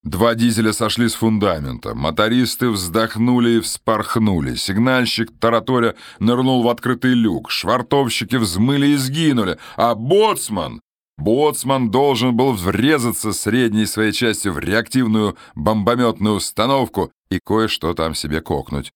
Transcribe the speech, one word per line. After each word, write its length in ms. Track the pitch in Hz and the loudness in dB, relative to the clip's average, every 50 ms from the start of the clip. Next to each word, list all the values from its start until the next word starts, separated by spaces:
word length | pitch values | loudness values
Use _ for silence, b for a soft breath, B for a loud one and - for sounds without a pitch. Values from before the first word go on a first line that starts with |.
Два 320 | _ 78 87 90 110 117 117 | _ -6 -2 2 2 2 2
дизеля 380 | 113 117 120 110 107 110 110 | 2 0 0 2 2 0 0
сошли 360 | 101 - 117 107 101 113 120 110 | 0 0 -2 -2 0 0 0 0
с 60 | - | 0
фундамента. 800 | - 113 110 110 104 101 98 85 78 71 65 62 58 - - 57 | 0 0 0 2 2 0 0 0 -2 -6 -8 -10 -8 -10 -10 -8
Мотористы 760 | 62 69 80 78 107 107 110 120 127 127 110 - - 123 123 | -4 -4 -2 0 0 0 2 2 0 0 0 -2 -2 -2 -2
вздохнули 880 | 107 98 90 87 82 110 113 110 - 107 117 123 123 123 120 117 117 113 | -2 -2 -6 -2 -2 -2 -2 -2 -2 0 0 2 2 2 2 2 2 2
и 20 | |
вспорхнули. 920 | 107 - - - _ - 110 107 104 - - 117 110 104 95 82 71 65 62 | 0 -2 -10 -6 _ -2 -2 -2 -2 -2 -2 0 2 2 0 0 -2 -4 -4
Сигнальщик, 760 | - - - 95 104 120 131 131 127 123 104 - - 113 - _ _ | -6 -6 -2 0 0 2 2 2 0 0 -2 -2 -4 -6 -6 _ _
тараторя, 560 | - 117 117 113 110 - 131 123 117 113 B B B B B B | 0 2 2 0 0 0 0 2 2 0 B B B B B B
нырнул 440 | 98 113 123 123 131 131 131 127 | 0 0 2 2 2 2 2 2
в 60 | 113 120 | 2 2
открытый 440 | 120 117 - 123 127 120 - 127 | 0 0 -2 -4 -4 0 0 2
люк. 380 | 127 120 113 107 85 - - - | 2 4 2 2 0 -2 -6 -6
Швартовщики 880 | - - - 87 117 127 120 - 147 139 139 117 - - 113 - 131 | -8 -4 0 0 0 0 0 0 2 2 2 0 -2 -4 -4 -2 0
взмыли 520 | 131 113 95 82 92 110 131 143 143 139 143 | 0 0 0 0 0 2 2 2 2 2 2
и 80 | 147 | 2
сгинули. 640 | 139 131 131 135 160 165 151 135 120 104 90 85 B B B B | 2 0 -2 -2 0 2 2 2 2 0 -2 -4 B B B B
А 180 | B 113 120 117 | B 0 0 0
боцман... 840 | 104 113 135 180 202 214 220 196 - - - 107 180 156 131 55 57 _ _ _ _ _ _ _ - | -2 0 2 2 4 4 2 0 -2 -4 -6 -4 -4 -4 -6 -8 -14 _ _ _ _ _ _ _ -4
Боцман 720 | 73 98 120 135 151 151 143 - - 135 135 135 127 113 | 0 0 2 4 2 2 0 -2 -2 -2 0 0 0 2
должен 440 | 101 131 143 143 131 107 123 127 120 | 2 2 2 4 2 2 2 2 2
был 200 | 113 131 139 123 | 2 2 2 0
врезаться 800 | 98 85 92 90 95 117 143 156 143 117 120 104 - - 110 95 | 0 -2 -2 0 2 2 2 2 2 0 -2 -2 -2 -4 -4 -4
средней 500 | - - 107 104 127 123 117 104 107 107 | -2 -2 0 0 2 2 2 2 0 -2
своей 280 | 98 - 107 110 107 | 0 0 0 0 0
частью 420 | 101 - - 113 104 - - 101 82 | 0 0 0 0 0 -2 -4 -4 -4
в 40 | 73 | -2
реактивную 760 | 85 85 98 113 110 - - 131 127 110 110 110 107 101 B B B B B | -4 -2 -2 -2 -2 0 -2 0 0 2 2 2 0 0 B B B B B
бомбомётную 800 | - 73 107 110 110 98 117 120 123 123 117 110 - 101 107 104 | -2 0 0 0 2 2 2 2 4 2 0 0 0 0 0 0
установку 760 | 98 - - - - 107 127 139 135 123 - - 98 90 - _ _ _ _ | 0 -2 -6 -2 -2 0 2 2 0 0 -2 -2 -4 -4 -4 _ _ _ _
и 80 | 98 90 _ | -6 -6 _
кое-что 480 | - 104 110 110 104 - - - 80 | -2 0 0 0 0 -2 -4 -4 -4
там 220 | 87 82 80 82 76 | -2 -2 -4 -4 -4
себе 260 | - - 73 76 78 | -6 -6 -4 -4 -4
кокнуть. 520 | - - 80 69 67 - 69 69 67 - _ | -2 -4 -4 -4 -4 -6 -8 -8 -8 -8 _